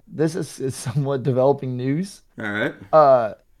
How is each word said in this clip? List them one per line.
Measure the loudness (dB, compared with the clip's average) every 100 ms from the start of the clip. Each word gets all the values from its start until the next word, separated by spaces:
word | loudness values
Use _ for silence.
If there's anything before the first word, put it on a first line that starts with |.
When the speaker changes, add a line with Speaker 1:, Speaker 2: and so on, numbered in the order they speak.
| -12
Speaker 1:
this | -4 -4
is, | -4 -10 -8
is | -8
somewhat | -8 -6 -4 -2 -2
developing | -2 2 2 2 -4 -6
news. | -4 -4 -6 -12 _ -12
Speaker 2:
All | -6
right. | -4 -4 -6 2
Speaker 1:
Uh, | 6 6 6 2 -8 _ _